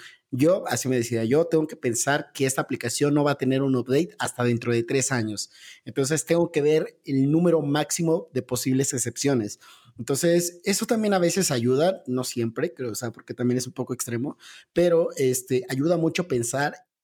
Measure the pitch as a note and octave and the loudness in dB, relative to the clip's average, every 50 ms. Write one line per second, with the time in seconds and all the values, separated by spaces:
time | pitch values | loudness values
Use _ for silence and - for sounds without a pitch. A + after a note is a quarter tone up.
0 | - - - _ _ _ - B2 C#3 D#3+ F#3 - - - - B2 - B2+ C3 B2 | -14 -20 -20 _ _ _ -2 2 2 4 2 2 0 -2 -4 -2 0 0 0 0
1 | A2+ A#2 A#2 A2+ A2+ A2 C3+ D#3 E3+ E3+ - D#3+ D#3 D#3 - - - B2+ A2+ A#2 | 0 -2 -2 -2 0 2 2 2 2 2 2 0 0 -2 -6 -4 -4 -2 -2 0
2 | - C#3 C#3 D3 D3 - - - C3+ - - - D3 - C3 - - A#2+ - - | 0 0 0 0 -2 -6 -4 -2 -2 0 0 -2 -4 -4 -6 -6 -4 -6 -2 0
3 | C#3+ C#3+ C#3+ D3 C#3+ C#3+ C#3 - C3+ C3 C3 C3+ C#3 C3+ C3 B2+ A#2+ B2+ C3 C#3+ | 2 2 4 4 2 2 2 0 0 0 2 2 2 2 2 0 0 2 2 0
4 | F3 E3+ - - B2+ A#2+ - - A#2+ A#2+ A#2+ A#2 A#2+ A#2+ A#2 A#2 A#2 - C3+ C3+ | 0 0 -4 -6 -6 -6 -2 0 0 0 0 0 0 0 0 0 0 0 0 0
5 | C3 - C3+ A#2+ A2 G#2+ G#2 G2+ - - - - - - - - _ - - - | 0 0 0 -2 -2 -4 -6 -8 -10 -12 -16 -20 -20 -20 -20 -18 _ -6 -4 -2
6 | C3+ C3 D#3+ D3+ - - E3+ E3+ E3+ E3 - D3+ C#3+ D3+ D#3 D#3+ - - - _ | 0 0 0 -2 0 0 2 2 2 2 0 2 2 4 4 2 2 -2 -8 _
7 | _ - C#3 C3+ C3+ C#3+ D3+ E3 F3 F3 E3 D#3+ D3 C#3+ C#3+ D3+ D3 - - - | _ -2 2 2 4 4 4 4 4 4 4 2 2 0 0 0 0 -2 -2 -2
8 | E3+ D#3+ D#3+ F#3 G3+ - - B2+ B2 - B2+ A#2 - C3+ C3 C3 C#3 - - B2 | 0 2 0 0 -2 -4 -8 -8 -6 -4 -6 -2 0 0 0 2 0 0 -2 -4
9 | - A#2+ A#2 - - C#3 C#3 A#2+ G#2 G#2 - - - - - - _ - _ - | -4 -6 -6 -2 0 0 2 0 0 -4 -8 -14 -18 -20 -20 -20 _ -20 _ -10
10 | A#2 - C#3 C3 - E3+ E3+ F3 F3 F3 - - - G3 G3+ - A3+ - A#3+ A3 | -6 -4 -2 0 2 2 2 2 2 -2 -6 -6 -4 -2 -2 -2 0 0 0 0
11 | G#3+ G#3 G3 F#3 F3 E3+ - G3 F3+ - C#3+ B2 A#2 B2 C3 C3+ D#3+ F#3 F#3+ - | 2 2 2 2 2 2 2 0 0 0 0 0 2 2 2 4 2 2 0 -2
12 | - - B2+ B2+ B2 - - A#2+ A#2 A2+ A2+ - C3+ - - - C3 A#2 G#2 - | -6 -6 -4 -4 -4 -4 -4 -4 -4 -4 -2 -4 -4 -4 -4 -8 -8 -8 -8 -8
13 | B2 A#2 A2+ - - - A#2+ - B2 B2 B2 B2+ B2 B2+ - - B2 - B2+ - | -8 -10 -10 -12 -14 -14 -6 -2 0 0 0 0 -2 -6 -8 -8 -8 -6 -6 -8
14 | - - A#2+ A2+ B2+ D3+ - - - - - - - _ _ E3+ F3 F3 E3+ E3 | -6 -6 -6 -4 -6 -6 -8 -12 -18 -20 -20 -20 -20 _ _ 2 4 4 4 4
15 | E3+ E3+ - - C#3 B2+ B2+ B2+ - - B2+ B2+ - - C3+ C3 C#3+ E3 F3+ E3 | 2 0 -2 0 0 0 0 0 -2 -2 -2 -2 -2 -2 -4 -2 0 2 2 2
16 | D#3+ E3 D#3+ - F3+ F3+ C3 A#2+ A#2 - - C3+ C#3+ D3+ - - _ _ _ _ | 2 0 0 -2 -4 -2 -2 -2 -2 -2 -2 -2 -4 -4 -6 -10 _ _ _ _